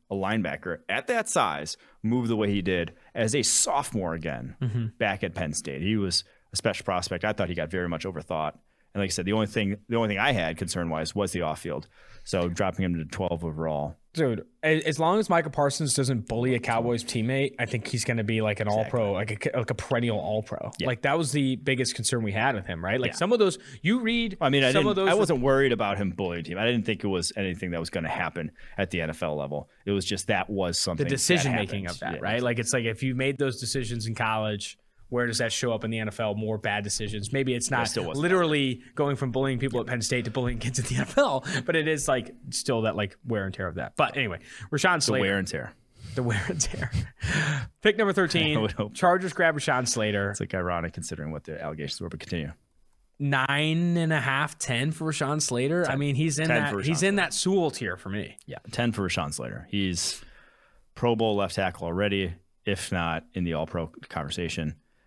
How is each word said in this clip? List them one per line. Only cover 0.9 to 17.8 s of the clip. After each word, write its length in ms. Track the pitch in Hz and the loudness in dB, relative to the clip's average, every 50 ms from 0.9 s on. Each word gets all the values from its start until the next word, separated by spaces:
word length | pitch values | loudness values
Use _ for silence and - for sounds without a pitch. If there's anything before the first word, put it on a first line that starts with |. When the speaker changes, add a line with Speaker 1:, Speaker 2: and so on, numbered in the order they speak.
| 95 123 - - | -4 -2 -2 0
Speaker 1:
that 200 | 247 233 214 - | 0 0 0 2
size 460 | - 165 123 95 73 71 76 78 - - - - - _ - | 2 2 2 2 2 -2 -4 -6 -8 -12 -14 -20 -14 _ -2
move 240 | 110 117 127 120 113 | 0 2 2 2 2
the 80 | 117 107 | 2 2
way 140 | 107 104 | 2 2
he 100 | 101 101 | 2 2
did 320 | 90 95 92 87 85 82 - - - - - | 2 2 2 2 0 -2 -6 -12 -20 -10 -4
as 220 | - 117 113 107 | -2 0 2 2
a 80 | 147 110 | 2 2
sophomore 680 | - - - - - - 143 139 - - 107 92 85 82 | 4 4 4 2 2 2 0 0 -2 -2 -2 -2 -2 -2
again 420 | 82 80 80 69 58 60 - - - | -4 -4 -4 -6 -6 -8 -10 -8 -4
Speaker 2:
Mm-hmm. 240 | 135 120 104 120 113 113 - - | -4 -2 -2 -2 -2 -4 -2 -2
Speaker 1:
back 260 | 117 101 95 95 - | 0 0 0 0 -2
at 100 | 92 85 | -4 -2
Penn 180 | - 87 76 73 | -4 -4 -4 -4
State. 280 | - - 76 69 67 | -4 -6 -6 -6 -2
He 160 | 82 98 110 107 | 0 2 2 2
was 260 | 98 92 87 - - - _ _ _ _ - | 2 2 0 -2 -2 -4 _ _ _ _ -8
a 20 | |
special 300 | 101 - 113 92 - - | -2 -2 -2 -2 -2 -2
prospect. 400 | - 92 90 87 - - 87 80 | -2 -2 0 -2 -2 -4 -2 -2
I 80 | 107 107 | -2 0
thought 160 | - 98 85 | 0 -2 -2
he 60 | 87 | -2
got 140 | 85 80 78 | -2 -4 -2
very 200 | 90 92 87 85 | -2 -2 -2 -2
much 160 | 85 80 - | -2 -4 -6
overthought. 480 | 95 90 78 78 - 90 78 76 76 - - _ _ _ _ _ _ - | -6 -8 -8 -8 -6 -4 -2 -2 -4 -6 -8 _ _ _ _ _ _ -4
And 80 | 98 101 | -2 -2
like 60 | 92 | -2
I 20 | |
said, 140 | - - 90 | -2 -2 0
the 80 | 92 104 | 0 2
only 140 | 110 107 98 | 2 0 0
thing, 300 | - 113 104 98 101 104 - - | 0 0 0 0 -2 -4 -4 -2
the 80 | 117 117 | 0 0
only 100 | 117 104 | 2 2
thing 100 | 101 95 | 2 2
I 140 | 110 143 | 2 2
had 260 | 135 98 82 80 82 - | 2 2 2 0 -2 -4
concern-wise 560 | - 87 - 90 87 82 80 78 80 82 - | -4 -4 -2 -2 -2 -2 -2 -2 -4 -2 -2
was 180 | 101 101 90 - | -2 -2 0 0
the 80 | 87 | -2
off-field. 460 | 85 78 71 - - 82 76 67 - - _ - - - - - - | -2 -2 -2 -4 -6 -6 -6 -6 -8 -10 _ -20 -20 -20 -20 -18 -8
So 240 | - - 92 87 87 | -2 0 0 0 0
dropping 360 | 85 92 104 92 87 - 95 | 0 2 0 0 2 0 0
him 100 | 90 87 | 0 0
to 100 | 82 80 | -2 -4
twelve 380 | 71 - 92 95 87 85 82 85 | -6 -4 -4 -2 -2 -2 -2 -2
overall. 500 | 82 76 78 80 80 78 71 73 76 80 - _ _ - | -4 -4 -2 -2 -2 0 -2 -2 -4 -6 -10 _ _ -4
Speaker 2:
Dude, 320 | 165 156 131 113 - - - _ _ - | 0 0 0 0 -2 -4 -10 _ _ 0
a-, 180 | 156 160 160 | 2 2 2
as 160 | - 160 151 127 | 2 0 0 2
long 220 | 160 165 185 214 | 2 4 4 4
as 100 | 214 - | 4 4
Michael 220 | 185 165 156 151 | 4 2 2 2
Parsons 420 | 139 - 143 143 135 - 160 139 - | 2 2 2 2 2 0 0 0 2
doesn't 340 | - 135 123 135 113 104 - | 2 2 2 2 0 0 -2
bully 280 | 113 117 120 131 127 | -2 0 2 2 2
a 40 | 120 | 2
Cowboys 440 | 120 - 113 117 117 120 120 117 120 | 2 2 2 2 2 2 0 0 -2
teammate, 500 | - - 123 110 120 131 135 139 135 - - | -2 -2 0 0 2 2 2 0 0 0 -2
I 60 | 123 | -4
think 220 | 113 - 120 | -2 -2 -4